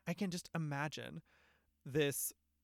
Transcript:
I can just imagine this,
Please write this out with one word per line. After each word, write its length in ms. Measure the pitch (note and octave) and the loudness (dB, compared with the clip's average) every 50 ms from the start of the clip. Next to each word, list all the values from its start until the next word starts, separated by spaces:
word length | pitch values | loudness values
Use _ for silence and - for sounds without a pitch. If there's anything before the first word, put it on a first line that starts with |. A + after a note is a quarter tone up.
| - - | 0 -2
I 60 | E3+ | -2
can 180 | - G#3 F#3+ | 0 0 -2
just 180 | E3 F3+ - - - | -2 -4 -4 -4 -2
imagine 680 | E3 D#3+ D3+ C#3+ C#3 D3 D#3 - - A#2+ B2 - E3 - _ - - - - _ _ _ _ _ _ - | -2 0 0 0 0 0 0 -2 -4 -8 -8 -8 -10 -12 _ -20 -20 -20 -20 _ _ _ _ _ _ -8
this, 480 | D3+ B2 D3+ D3 C#3+ C3 - - - - _ _ _ _ _ | 0 4 4 4 4 4 2 -2 -2 -4 _ _ _ _ _